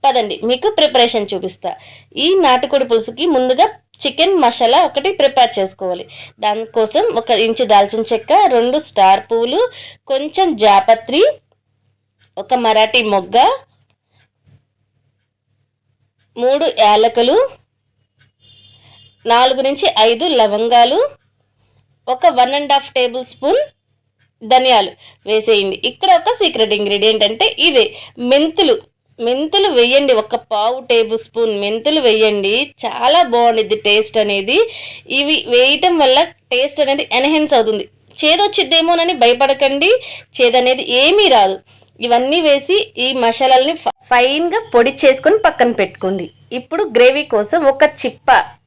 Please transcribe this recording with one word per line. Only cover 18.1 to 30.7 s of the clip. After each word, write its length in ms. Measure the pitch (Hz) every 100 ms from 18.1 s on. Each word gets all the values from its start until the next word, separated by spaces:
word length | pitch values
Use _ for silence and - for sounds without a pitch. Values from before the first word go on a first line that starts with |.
| _ _ _ _ _ _ _ _ _ _ _ 226
నాలుగు 360 | 233 262 262
నుంచి 340 | 269 277 392 -
ఐదు 260 | 226 233 339
లవంగాలు, 840 | 254 214 208 233 240 240 339 571 - _ _ _ _ _ _ _ _ -
ఒక 200 | 254 349
వన్ 260 | 254 247
అండ్ 180 | 277 285
హాఫ్ 220 | 277 269
టేబుల్ 320 | 254 247 247 254
స్పూన్ 360 | - 277 466 587 _ _ _ _ _ _ _
ధనియాలు 480 | 220 254 262 233 196 - - _ 202
వేసేయండి. 560 | 214 220 208 196 -
ఇక్కడ 280 | 247 247 381
ఒక 220 | 349 359
సీక్రెట్ 400 | 494 349 226 214
ఇంగ్రీడియంట్ 500 | 208 202 202 214 220
అంటే 320 | 208 220 427 -
ఇదే, 360 | 320 269 208 - - -
మెంతులు. 760 | 247 277 320 320 320 220 _ _ _ -
మెంతులు 480 | 233 262 311 403 392
వేయండి, 460 | 262 240 269 285
ఒక 220 | 220 214 233
పావు 440 | - 214 214